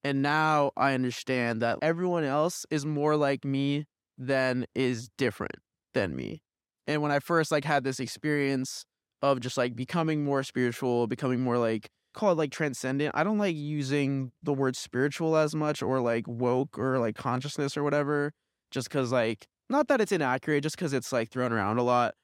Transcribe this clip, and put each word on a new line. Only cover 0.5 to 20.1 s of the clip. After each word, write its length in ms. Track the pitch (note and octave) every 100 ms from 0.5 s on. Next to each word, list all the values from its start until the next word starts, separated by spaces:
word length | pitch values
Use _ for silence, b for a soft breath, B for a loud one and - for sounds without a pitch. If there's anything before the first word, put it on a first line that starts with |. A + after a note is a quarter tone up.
| D3+ C#3+ -
I 160 | C#3
understand 640 | C3 B2+ A#2+ - C3 A#2+ A2
that 180 | A#2 A#2
everyone 420 | D3+ E3+ F3+ F3
else 400 | D3 C#3+ D#3+ - -
is 160 | D#3 C#3+
more 300 | D3 D3+ D3+
like 280 | C#3+ C#3
me 400 | C#3 C3+ C#3 C#3+ D3 _ _ -
than 480 | B2+ C3+ C3 B2+ B2
is 360 | - C3 A#2+ A#2+ -
different 380 | B2+ - - - _ _ _
than 240 | - G2 C2
me. 240 | A1+ D#3 _ _ _ _ -
And 160 | D3+
when 100 | D3
I 60 | C#3+
first, 340 | - E3+ D#3
like, 120 | D#3
had 200 | C#3+ D3
this 160 | C3+ C3
experience 840 | C3 - D3+ D3 C#3 C3+ B2+ - - _ _ _
of 200 | C#3+ C3
just, 180 | B2 B2+
like, 180 | B2 A#2+
becoming 480 | B2+ F3 D#3+ D#3
more 180 | D3 C#3
spiritual, 640 | C3 - B2 A#2 C3 A#2+ A#2
becoming 340 | B2 C#3 B2+
more, 180 | B2+ A#2+
like, 320 | A#2 A2+ - _ _
call 180 | - G#3+
it, 60 | E3+
like, 120 | D#3
transcendent. 640 | - D3+ B2 C3 C#3 D3
I 100 | -
don't 120 | E3 G#3+
like 200 | G3+ D#3+
using 760 | D3 D3+ C3+ C#3+ C#3 C#3 C3 _
the 120 | -
word 200 | C#3 C3+
spiritual 600 | B2+ - A#2+ C#3+ C#3 D#3+ D#3+
as 180 | D3+
much 280 | D#3 D3+ D3+
or, 180 | - C3
like, 260 | A#2+ A#2 A#2
woke 520 | A#2 B2 B2+ C#3 -
or, 200 | C3 C3
like, 160 | A#2
consciousness 600 | A2 C3+ B2+ C#3+ - C#3+ -
or 80 |
whatever, 480 | D3 C#3+ C#3+ D3 C#3+ - _ _ _
just 180 | - B2+
'cause, 240 | D3 B2+
like, 340 | B2+ A2+ A2+ - _ _
not 200 | C4+ D4
that 120 | C#4
it's 120 | G#3+